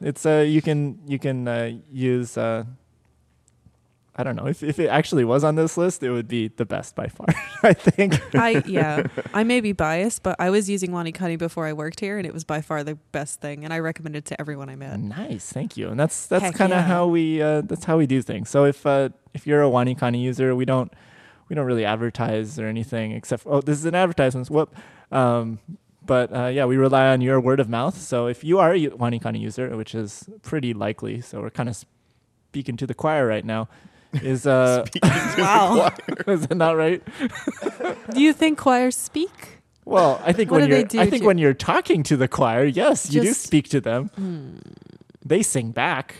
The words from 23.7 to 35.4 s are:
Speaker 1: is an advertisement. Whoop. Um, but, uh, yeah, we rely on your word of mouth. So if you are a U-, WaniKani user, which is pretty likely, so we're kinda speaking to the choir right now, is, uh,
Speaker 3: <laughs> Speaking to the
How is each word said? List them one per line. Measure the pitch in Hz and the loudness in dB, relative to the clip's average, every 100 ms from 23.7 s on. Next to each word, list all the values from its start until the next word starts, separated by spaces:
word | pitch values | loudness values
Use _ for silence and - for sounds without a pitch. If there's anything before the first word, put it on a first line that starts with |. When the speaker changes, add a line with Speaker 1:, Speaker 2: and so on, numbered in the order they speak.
| 147 | -2
Speaker 1:
is | |
an | 165 | -2
advertisement. | 175 185 165 131 127 123 | 0 0 2 0 0 -2
Whoop. | 151 151 - - - - | -2 -2 -6 -20 -20 -4
Um, | 135 123 120 113 110 - 185 _ _ | 0 2 2 -2 -10 -14 -20 _ _
but, | - 127 123 | 0 0 2
uh, | 123 123 | -2 -2
yeah, | 135 127 | 0 2
we | 131 | 4
rely | 131 135 131 | 4 6 6
on | 127 | 4
your | 127 135 | 4 2
word | 123 135 | 4 2
of | 113 | 0
mouth. | 117 143 - | -2 -4 -6
So | - 123 120 | -4 -2 -2
if | 123 | -4
you | 151 190 | 0 4
are | 170 | 6
a | 185 | 4
U-, | 147 | 0
WaniKani | 117 120 117 110 110 | -2 -4 -2 -4 -6
user, | 107 113 127 113 | -6 -6 -6 -6
which | 110 | -8
is | 113 104 - - 214 | -8 -8 -12 -20 -20
pretty | - 156 123 | -6 -4 -4
likely, | 107 104 - 110 117 | -4 -4 -4 -8 -8
so | - 107 | -10 -12
we're | 110 | -10
kinda | - 120 | -6 -8
speaking | 104 - _ _ _ _ _ _ 139 131 117 | -8 -16 _ _ _ _ _ _ -10 -8 -8
to | 131 | -8
the | |
choir | - 156 156 123 | -4 -2 2 2
right | 107 | 0
now, | 101 110 113 - - _ - 143 | -2 -6 -6 -12 -20 _ -8 -6
is, | 131 131 143 | -2 -2 2
uh, | 131 127 123 | 4 4 2
Speaker 3:
<laughs> | - | 0
Speaking | 147 180 | 2 2
to | 170 165 | 2 -2
the | - | 0